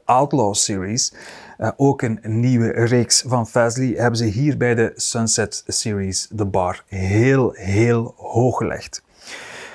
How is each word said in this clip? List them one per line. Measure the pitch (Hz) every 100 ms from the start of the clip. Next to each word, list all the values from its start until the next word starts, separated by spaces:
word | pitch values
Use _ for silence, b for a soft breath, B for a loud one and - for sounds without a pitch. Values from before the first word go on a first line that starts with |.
| -
Outlaw | 123 143 143 104
Series, | 104 - 98 95 120 - - B B B B
eh, | 110 -
ook | 139 139
een | 123 107
nieuwe | 110 110 123 123 113
reeks | - 117 123 113 - 127
van | 123 113
Fazli, | 127 117 117 131 78
hebben | 120 117
ze | 117
hier | 101 151 165
bij | 123 117
de | 110 -
Sunset | - 120 113 - 101 - -
Series | - 113 101 98 92 -
de | 107 101
bar | 95 90 92 -
heel, | 95 95 104 127 135 123
heel | - 95 98 120 117 117 -
hoog | - 113 127 -
gelegd. | 78 - - - _ B B B B B B